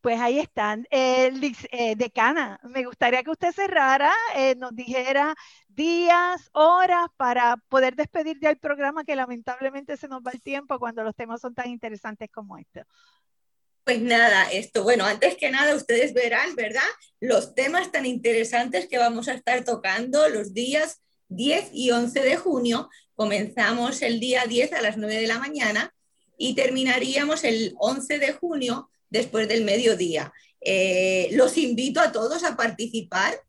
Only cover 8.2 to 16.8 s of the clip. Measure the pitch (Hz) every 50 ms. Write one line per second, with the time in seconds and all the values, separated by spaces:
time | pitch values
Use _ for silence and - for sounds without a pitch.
8.2 | 311 320 320 277 294 302 302 - - 302 285 277 285 277 302 320 294 - 294 269
9.2 | 262 247 247 233 226 - 247 254 269 269 269 277 285 - 294 262 - 277 262 262
10.2 | 240 247 254 247 _ 277 277 277 285 269 277 247 247 233 226 226 220 220 208 -
11.2 | 240 226 226 240 - 247 240 - 247 247 247 226 - 226 214 202 - 220 214 _
12.2 | 220 208 _ 226 214 196 185 160 170 _ _ 135 - _ _ _ _ _ _ _
13.2 | _ _ _ _ _ _ _ _ _ _ _ _ _ 269 247 233 220 247 233 233
14.2 | 233 233 202 190 185 - - 196 226 - _ 226 180 214 247 226 190 202 208 220
15.2 | 254 339 359 - 294 277 262 269 285 294 294 285 285 - 233 233 254 - - 247
16.2 | 247 226 233 233 285 349 311 240 226 214 220 262